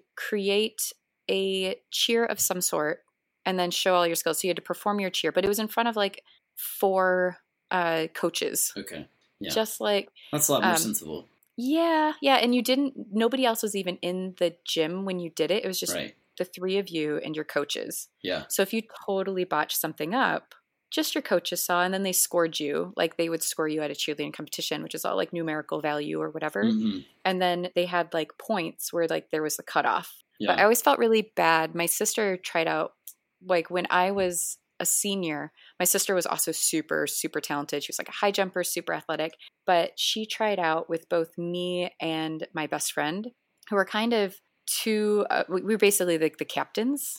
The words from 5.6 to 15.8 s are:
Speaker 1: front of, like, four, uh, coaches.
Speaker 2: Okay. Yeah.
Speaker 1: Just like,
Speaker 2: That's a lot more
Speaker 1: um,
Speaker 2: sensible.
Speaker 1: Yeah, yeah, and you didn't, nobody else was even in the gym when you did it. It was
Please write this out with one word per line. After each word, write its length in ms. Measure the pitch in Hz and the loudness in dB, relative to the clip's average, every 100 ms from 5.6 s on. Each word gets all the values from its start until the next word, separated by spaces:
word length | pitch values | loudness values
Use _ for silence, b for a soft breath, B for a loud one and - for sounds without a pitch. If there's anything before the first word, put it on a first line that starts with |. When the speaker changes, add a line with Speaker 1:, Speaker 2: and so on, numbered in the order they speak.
| 214 | -2
Speaker 1:
front 200 | - 233 | 0 0
of, 80 | 220 | 2
like, 260 | 196 - - b _ | -2 -2 -20 b _
four, 840 | - - - 196 190 185 185 180 180 _ _ - | -14 -10 0 2 4 4 4 2 -2 _ _ -4
uh, 380 | 185 170 160 160 | 0 2 0 -2
coaches. 580 | - 170 - - - - - | -2 -2 0 -2 -2 -2 -4
Speaker 2:
Okay. 300 | - - - _ _ - | -10 -12 -16 _ _ -12
Yeah. 100 | 190 | -4
Speaker 1:
Just 280 | 220 220 - | -2 -2 -2
like, 280 | 214 202 - - B | 0 0 -2 -14 B
Speaker 2:
That's 160 | 151 143 | 0 2
a 40 | |
lot 100 | 139 | 2
more 100 | 185 | 2
Speaker 1:
um, 40 | 165 | 2
Speaker 2:
sensible. 480 | 113 101 78 78 - _ _ - | 0 -4 -6 -10 -12 _ _ -6
Speaker 1:
Yeah, 540 | 254 311 339 320 311 302 | 0 2 4 2 2 2
yeah, 160 | 277 269 | 4 4
and 180 | 247 | 6
you 60 | 247 | 2
didn't, 320 | 226 262 277 214 208 | 4 2 0 -4 -4
nobody 340 | 202 226 269 247 | 0 2 2 0
else 160 | 226 | 0
was 120 | 220 | -2
even 220 | 196 180 185 | -4 -4 -4
in 320 | 175 185 185 180 | -4 -4 -4 0
the 180 | 175 165 - | -2 -2 -6
gym 380 | 165 156 185 196 | -2 0 -2 -4
when 120 | 180 | -4
you 100 | 170 | -6
did 200 | - 156 | -2 0
it. 140 | 202 | 0
It 40 | 190 | -2
was 120 | 180 | -4